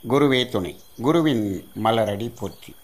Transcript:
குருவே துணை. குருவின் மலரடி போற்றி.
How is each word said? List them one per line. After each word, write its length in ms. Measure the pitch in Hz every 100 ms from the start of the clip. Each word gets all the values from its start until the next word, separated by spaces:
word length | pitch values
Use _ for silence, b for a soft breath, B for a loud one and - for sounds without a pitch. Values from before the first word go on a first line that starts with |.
| 113
குருவே 400 | 135 143 127 123
துணை. 300 | 110 87 - - -
குருவின் 680 | 123 170 156 120 104 92 - -
மலரடி 480 | 110 113 107 101 117 -
போற்றி. 360 | 101 - - -